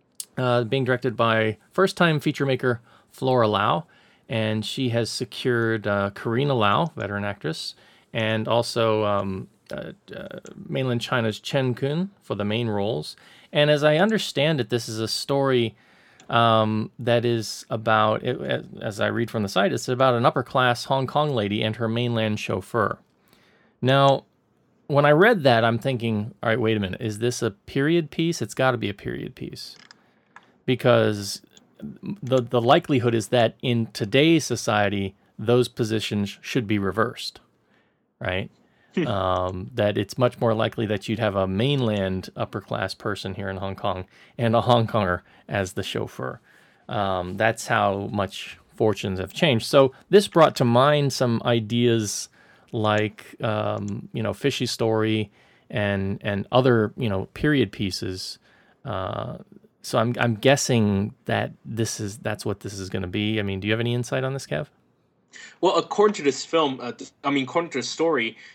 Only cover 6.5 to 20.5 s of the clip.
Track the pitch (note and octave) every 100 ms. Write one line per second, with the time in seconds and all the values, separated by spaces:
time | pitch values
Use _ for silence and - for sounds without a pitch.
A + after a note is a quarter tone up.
6.5 | C3 G2+ A2 E3 - G2+ G2+ G2+ G2 D3
7.5 | D#3+ - - _ _ _ A#2+ A2 A2 A2
8.5 | A#2 A#2 A#2+ A2+ G#2+ G#2 G2+ G2 F#2+ -
9.5 | _ - - - - - - - - -
10.5 | - - C#3+ C3 A#2+ - B2+ A2+ G#2+ -
11.5 | C#3 C3 A#2 C#3 D#3 F#3+ - - G2 G2+
12.5 | A2 A#2 G#2 G2+ C#3+ D#3 - - - _
13.5 | D3+ D3 D3+ D3+ D3+ G#3 A3 - - D3
14.5 | D#3 A2+ A#2+ A#2 A2 A2 - - C#3 C#3
15.5 | B2+ A2+ - _ _ _ _ - A#2 A#2
16.5 | A2 A2 G#2+ A2+ - A#2 A#2+ A#2+ A#2 G#2+
17.5 | - - A#2 A2 A2 G#2+ A2+ C3 B2 C3+
18.5 | C3 - - A#2 G2+ G#2 G#2+ A#2 A#2 G2+
19.5 | - G3 B2 - B2 C3 A#2+ C3 C#3 A#2+